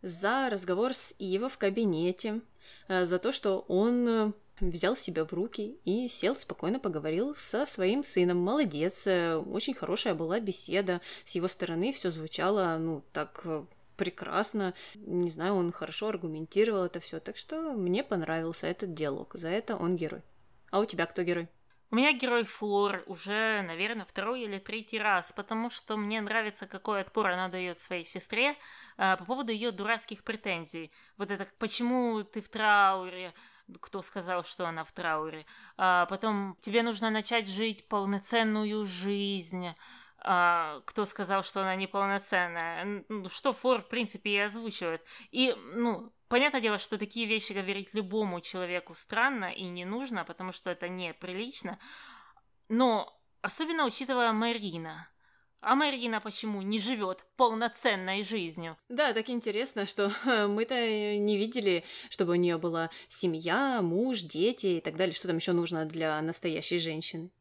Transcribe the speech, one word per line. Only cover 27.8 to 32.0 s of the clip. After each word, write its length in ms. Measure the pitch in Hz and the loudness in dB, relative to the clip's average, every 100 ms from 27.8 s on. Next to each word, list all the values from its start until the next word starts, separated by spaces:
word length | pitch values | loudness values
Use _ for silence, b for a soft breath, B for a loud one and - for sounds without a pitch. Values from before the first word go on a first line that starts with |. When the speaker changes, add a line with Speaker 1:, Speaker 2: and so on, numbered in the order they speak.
| - 180 165 | -6 -6 -4
Speaker 2:
сестре, 500 | 190 - 220 269 294 B B B B | -8 -4 0 0 0 B B B B
э, 200 | 190 185 | 2 2
по 80 | 180 | 0
поводу 260 | 262 247 | -4 -2
её 200 | 220 240 | -2 -2
дурацких 520 | 190 202 220 - 208 | -4 -2 -2 -4 -14
претензий. 680 | - 214 214 175 160 165 160 B B _ | -8 -6 -4 -4 -6 -10 -12 B B _
Вот 140 | 202 | -6
это: 160 | 196 196 _ | -4 -6 _
«Почему 640 | 220 - 240 254 | 0 2 2 2